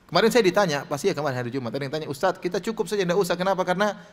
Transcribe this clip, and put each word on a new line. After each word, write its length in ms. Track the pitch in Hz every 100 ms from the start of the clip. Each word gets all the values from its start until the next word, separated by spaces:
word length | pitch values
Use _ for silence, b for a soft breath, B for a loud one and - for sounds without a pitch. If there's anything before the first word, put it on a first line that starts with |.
| -
Kemarin 160 | 165 220
saya 160 | 240 185
ditanya, 400 | 180 196 143 -
pasti 240 | 143 196
ya 80 | 143
kemarin 240 | 147 127
hari 80 | 120
Jumat, 240 | 135 120
ada 80 | 131
yang 80 | 139
tanya, 160 | 156 151
"Ustaz, 320 | 143 190 180
kita 240 | 233 196
cukup 240 | 202 220 180
saja, 160 | 208
nggak 160 | 180 175
usah." 160 | 180
Kenapa? 320 | 170 185 185 180
Karena 320 | 180 208 196 B